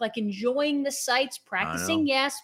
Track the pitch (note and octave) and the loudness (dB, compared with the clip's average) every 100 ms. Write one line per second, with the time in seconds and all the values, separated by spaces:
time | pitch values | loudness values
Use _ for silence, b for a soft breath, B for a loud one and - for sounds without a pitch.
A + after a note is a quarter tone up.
0 | A3 A3+ G#3 G3 A#3 B3+ D4 C#4+ C#4 C4+ | -4 -2 -4 -2 0 2 2 2 0 -2
1 | - B3 C4+ - - F#3 G3 - - E4 | 0 2 0 -6 -6 -2 -2 -2 0 2
2 | D4 C4+ C#4 C#4 | 2 2 0 -2